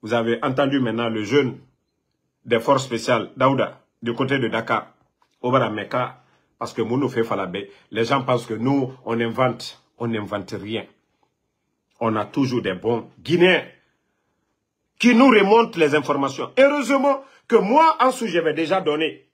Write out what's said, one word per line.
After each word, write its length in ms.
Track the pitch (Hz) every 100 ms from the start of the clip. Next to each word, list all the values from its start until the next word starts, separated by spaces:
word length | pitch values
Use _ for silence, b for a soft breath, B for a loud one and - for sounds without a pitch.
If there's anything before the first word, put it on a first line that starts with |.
Vous 100 | 110
avez 260 | 117 117 117
entendu 340 | 147 127 139 139
maintenant 300 | 120 113 117
le 160 | 110
jeune 340 | 104 139 127 101 _ _ _ _ _ _ _ _
des 160 | - 117
forces 240 | 131 135
spéciales, 480 | 131 117 - 117 95 -
Daouda, 440 | 131 131 104 - _ _
du 100 | 117
côté 240 | 117 131 139
de 80 | 135
Dakar, 460 | 113 113 113 - _ _ _ _ _
Obara 280 | 123 131 117
Meka, 520 | 107 98 127 123 - _ _ _ _
parce 140 | 120
que 100 | -
Mounou 260 | 110 123 135
fait 160 | 123
Falabé. 480 | 113 101 92 98 101 b b
Les 140 | 107
gens 180 | 113 139
pensent 240 | 131 123 -
que 80 |
nous, 380 | 110 123 139 131 -
on 160 | - 117
invente, 600 | 117 117 127 120 - - _ _
on 100 | 117
n'invente 440 | 113 101 101 92
rien. 320 | 101 101 110 - _ _ _ _ _ _ _ _ _ _ _
On 140 | 117 107
a 80 |
toujours 380 | 104 - 131 123
des 120 | 98
bons 360 | 90 107 117 110 _
Guinéens 440 | - 175 180 165 - _ _ _ _ _ _ _ _ _ _ _ _ _
qui 140 | 233
nous 140 | 226 269
remontent 500 | 214 196 226 226 165
les 160 | 151
informations. 580 | 151 143 139 139 131 127 -
Heureusement 680 | 277 294 226 277 277 269 B B _
que 80 | 226
moi, 400 | 190 277 320 320
en 80 | 254
dessous, 200 | 254 220
j'avais 260 | 170 156
déjà 260 | 147 160 190
donné 480 | 170 151 160 - _